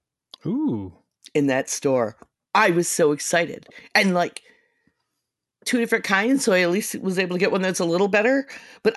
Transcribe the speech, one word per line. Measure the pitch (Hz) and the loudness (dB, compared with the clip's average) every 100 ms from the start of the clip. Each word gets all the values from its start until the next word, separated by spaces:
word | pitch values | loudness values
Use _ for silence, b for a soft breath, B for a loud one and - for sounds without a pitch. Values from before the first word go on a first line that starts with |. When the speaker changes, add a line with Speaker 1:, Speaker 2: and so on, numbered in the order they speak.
| _ _ _ - 147 | _ _ _ -12 -6
Speaker 1:
Ooh. | 247 311 117 95 85 _ _ - | -4 -2 -4 -8 -16 _ _ -6
Speaker 2:
In | 151 143 | -2 0
that | 131 135 | 0 -2
store. | - 143 131 110 - - _ _ | -4 0 0 -2 -6 -20 _ _
I | 190 214 | 2 2
was | 175 170 | 2 0
so | - 151 | 2 0
excited. | 147 - 170 165 - - B B 208 | 0 -2 -2 -2 -8 -18 B B 0
And, | 196 | 2
like, | 180 170 - b b b b b _ _ _ _ _ _ _ - | 2 0 -6 b b b b b _ _ _ _ _ _ _ -4
two | 247 | -2
different | 233 226 | 0 -2
kinds, | - 196 220 269 | 0 0 2 0
so | - | 2
I | 185 | 2
at | 175 | 4
least | 190 214 - | 0 -2 -6
was | 190 185 | -4 -2
able | 185 180 | -2 0
to | |
get | 196 | 0
one | 190 | 0
that's | 185 180 | 0 -2
a | 175 | 0
little | 170 202 | 0 2
better. | 208 220 269 269 B B B | 2 2 2 -2 B B B
But | 214 | -2